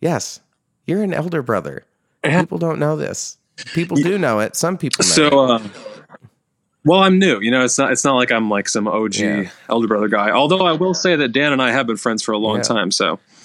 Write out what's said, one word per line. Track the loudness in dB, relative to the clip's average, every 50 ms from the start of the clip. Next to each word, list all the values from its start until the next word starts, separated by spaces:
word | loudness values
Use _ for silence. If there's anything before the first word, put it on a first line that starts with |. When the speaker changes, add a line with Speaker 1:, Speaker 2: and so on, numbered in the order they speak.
Speaker 1:
Yes. | -4 -2 -2 -2 -4 -8 -12 -16 _ _ _ _ _ _ _ _ _
You're | -4 -4 -2
an | -2 -2
elder | -2 -4 -4 -4 -4 -4
brother. | -2 -2 -2 -2 -2 -6 -10 -14 -16 _ _ _ _ _ _ _ -2
Speaker 2:
Yeah. | 0 2 2
Speaker 1:
People | 2 0 -2
don't | -4 -4 -4 -2 -2
know | -2 -2 -2
this. | -2 -4 -6 -8 -8 -10 -12 -14 _ _ _ _ -18 -16 -8 -6
People | -4 -4 0 0 0
Speaker 2:
Ye- | 0
Speaker 1:
do | 0 0
know | 0 0 0 0 0
it. | -2 -2 -2
Some | -4 -4 -2 -2 -4
people | -4 -4 -2 -2 0
know | 2
Speaker 2:
So, | 4 4 4 6 6 4 4
Speaker 1:
it. | 4
Speaker 2:
uh, | 2 0 -2 -6 -14 -16 -18 -18 -20 -20 -20 _ -20 -20 -20 -20 _ _ _ _ _ _ _ _ _ _ 2
well, | 4 6 6
I'm | 6 6 6 4
new. | 4 4 2 2
You | 0 0
know, | 2 2 2
it's | 2 2
not, | 0 0 0
it's | 0 0 2
not | 2 2
like | 2 2 2
I'm, | 2 0 0 0
like, | 0 -2 -2 -2
some | -4 -2 -2 -2
O | -2 -2 -2 -2
G | -2 -2 -2
Speaker 1:
Yeah. | -2 -2 -2 -4 -6 -10 -14 -6 -2
Speaker 2:
elder | -2 0 0
brother | 0 0 0 0 0
guy. | 0 0 2 2
Although | 2 2 2 2 2 2 2
I | 2
will | 0 0 0 -2 -2
say | 0 0 0 0
that | 0 0 0
Dan | 0 0 0 0
and | 0 0
I | 0 0
have | 0 0 0
been | -2 -4 -4
friends | -4 -4 -4 -2
for | -2 -2
a | -2 -2
long | 0 0 -2 -2
Speaker 1:
Yeah. |
Speaker 2:
time, | -2 -2 -2 -2 -2 -2
so. | -2 -2 -2 -2 -2 -4 _ _ _ -8